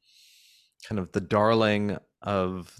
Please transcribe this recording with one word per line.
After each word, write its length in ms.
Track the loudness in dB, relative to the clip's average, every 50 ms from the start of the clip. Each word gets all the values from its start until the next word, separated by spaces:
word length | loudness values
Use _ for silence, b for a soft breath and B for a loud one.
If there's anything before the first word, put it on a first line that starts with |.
| b b b b b b b b b b b b b b b _ -12 -8
kind 120 | -6 -6
of 120 | -6 -4 -6
the 80 | -6
darling 760 | -4 0 2 2 4 4 4 4 4 2 2 0 0 -2 -4 -6 -10 _ _ _
of 540 | -8 -4 -2 -2 -2 -2 -4 -8 -10 -14 -18 -6